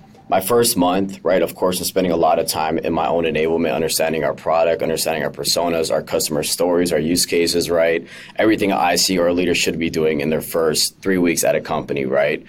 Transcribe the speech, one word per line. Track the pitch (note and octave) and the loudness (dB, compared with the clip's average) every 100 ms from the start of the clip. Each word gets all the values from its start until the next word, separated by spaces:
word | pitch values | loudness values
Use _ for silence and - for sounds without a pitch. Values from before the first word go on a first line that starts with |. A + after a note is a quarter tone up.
| - - - | -20 -20 -2
My | F#2+ | -2
first | F#2+ A#2+ A#2 F#2 | 2 2 2 2
month, | F2 F#2+ G2 - | 2 2 -2 -2
right, | E2 F#2 | 0 2
of | F2 | 0
course, | - F#2+ F2+ | 0 0 0
I'm | E2 | -2
spending | F#2+ F2+ | 0 0
a | E2 | 2
lot | D#2+ E2 | 2 2
of | D#2+ | 0
time | D#2+ D#2+ E2 | -2 -2 -2
in | - | -2
my | D#2+ D#2+ | -2 0
own | E2+ | 0
enablement, | E2 D2+ E2 E2 E2 | 0 0 0 0 0
understanding | D2+ D#2+ - D#2+ D#2+ | 0 -2 0 -2 0
our | C#2+ | -2
product, | C2+ - D#2+ E2 D#2+ | -4 -2 2 2 0
understanding | D#2+ D#2+ E2 D#2+ | -2 -2 -2 -2
our | D2 | -4
personas, | C#2+ C#2+ E2 E2+ E2 D#2+ | -4 -4 -2 0 -2 0
our | D#2 | -2
customer | - E2 D2 D2 | -2 -4 -2 -4
stories, | D2 - F2 F2 F2 | -4 -2 0 2 2
our | D#2 | 0
use | D#2+ F2 | 0 0
cases, | - E2+ E2 E2+ D#2 | 0 0 0 0 0
right? | E2+ E2+ E2 - - - - | 2 2 0 -4 -16 -10 0
Everything | A2 G#2+ G2+ | 2 2 2
I | - F2 F2+ | 2 2 2
see | - F2+ | 0 2
or | F2 | 2
a | |
leader | F2 F2 | 2 0
should | E2 F#2 E2 | 0 -2 -2
be | E2 | -2
doing | E2 D#2 D2 | 0 0 0
in | D2+ | 0
their | D2+ | -2
first | - E2+ D#2+ C#2+ - - | -2 0 0 0 -2 -4
three | G2 F#2 | 0 2
weeks | F2 D#2+ | 2 2
at | C2 | 0
a | D2+ | 0
company, | - D2+ - C#2 | -2 -4 -4 -4
right? | B1+ C#2 D2 D#2 | 0 0 0 -2